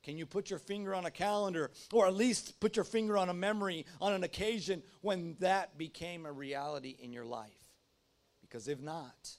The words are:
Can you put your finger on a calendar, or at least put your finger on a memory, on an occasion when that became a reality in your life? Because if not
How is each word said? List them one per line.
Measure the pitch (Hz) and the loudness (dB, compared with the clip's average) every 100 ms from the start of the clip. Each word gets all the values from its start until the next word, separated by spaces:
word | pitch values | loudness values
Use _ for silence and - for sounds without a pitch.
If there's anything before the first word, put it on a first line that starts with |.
Can | - 156 | -8 -8
you | |
put | 156 190 196 | -4 -4 -4
your | 180 | -8
finger | - 202 196 | -4 -4 -2
on | 190 | -2
a | 175 | -2
calendar, | - 190 208 202 170 139 - - | 0 2 2 2 0 -2 -4 2
or | 226 190 | 6 6
at | |
least | 190 247 220 - - | 6 4 4 -2 0
put | 214 214 | 2 2
your | |
finger | 180 226 220 208 | 2 2 4 4
on | 180 | 4
a | |
memory, | 175 196 214 196 165 - - | 2 0 2 0 -2 -6 -2
on | 190 | 0
an | 190 | 2
occasion | 175 - 208 226 156 185 - - | 0 0 0 0 0 -2 -4 -6
when | 202 185 170 160 | -2 0 -2 0
that | 185 190 175 143 | 2 4 0 -6
became | 160 - 170 170 160 | -10 -8 -8 -8 -8
a | |
reality | 139 139 139 143 147 131 127 | -8 -6 -4 -4 -6 -8 -12
in | 123 | -12
your | 120 117 | -10 -8
life? | 117 107 - - _ _ _ _ _ _ _ | -8 -10 -18 -20 _ _ _ _ _ _ _
Because | _ 120 110 | _ -10 -6
if | 143 | -6
not | 147 165 131 - - | -6 -8 -10 -14 -18